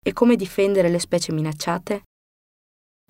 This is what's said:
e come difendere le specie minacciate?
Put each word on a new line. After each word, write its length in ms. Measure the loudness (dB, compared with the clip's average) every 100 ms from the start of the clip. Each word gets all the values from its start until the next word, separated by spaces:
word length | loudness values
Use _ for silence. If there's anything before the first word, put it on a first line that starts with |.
| -6
e 60 |
come 240 | 2 4 4
difendere 540 | 0 0 2 4 2
le 100 | 2
specie 320 | -2 -4 -2
minacciate? 720 | -4 -4 -4 -4 -6 -4 -8 -10 _ _ _ _ _ _ _ _ _ _